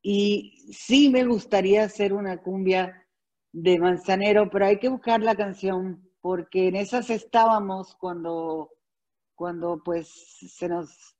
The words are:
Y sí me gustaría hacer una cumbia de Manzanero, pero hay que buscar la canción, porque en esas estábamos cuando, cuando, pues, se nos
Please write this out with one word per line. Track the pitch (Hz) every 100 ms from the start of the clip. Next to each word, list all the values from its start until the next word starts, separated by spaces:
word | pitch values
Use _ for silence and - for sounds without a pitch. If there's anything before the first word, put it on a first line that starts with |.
Y | 196 202 208 208 - _ -
sí | - - 269 285
me | 254
gustaría | 247 220 - 196 190 208
hacer | 214 - 202
una | 202 196 175
cumbia | - 190 190 185 185 185 _ _ _ _ _
de | 165 170 175
Manzanero, | 180 175 185 190 202 208 208
pero | 196 196
hay | 202
que | 254
buscar | 262 - 226
la | 220 208
canción, | 202 190 190 185 185 170 _ _
porque | 180 180 170 190 185
en | 190
esas | 196 247 233
estábamos | 220 - 233 226 220 196 190 185
cuando, | _ 185 175 170 165 165 160 151 _ _ _ _ _ _ _
cuando, | 175 175 170 165
pues, | 180 170 156
se | - - - - - 180
nos | 175 156 _ -